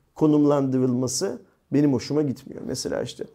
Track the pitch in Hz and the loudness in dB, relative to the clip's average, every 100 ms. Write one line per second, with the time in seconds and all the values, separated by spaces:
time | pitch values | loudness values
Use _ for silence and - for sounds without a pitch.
0 | _ - 156 147 147 143 135 131 127 123 | _ 0 2 4 4 4 2 2 0 0
1 | 131 131 190 240 - _ _ 135 147 127 | -2 -4 -4 -6 -14 _ _ 2 2 0
2 | - 143 147 113 - - - - - - | 0 -2 -2 -4 -12 -14 -8 -8 -4 -4
3 | - - - | -6 -8 -14